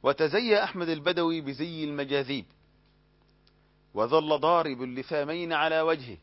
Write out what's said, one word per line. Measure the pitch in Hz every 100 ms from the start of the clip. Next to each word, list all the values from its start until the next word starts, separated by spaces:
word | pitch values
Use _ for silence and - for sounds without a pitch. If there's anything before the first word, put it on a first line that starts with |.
وتزيى | 131 139 156 185 240 208
أحمد | 202 185 170
البدوي | 160 147 175 165 165
بزي | 139 135 165 160
المجاذيب، | 151 143 139 143 131 139 90 _ _ _ _ _ _ _ _ _ _ _ _ _ _
وظل | 101 113 156 151 151
ضارب | 151 170 160 127
اللثامين | 131 123 131 151 143 170 170
على | 160 160 160
وجهه، | 160 160 123 90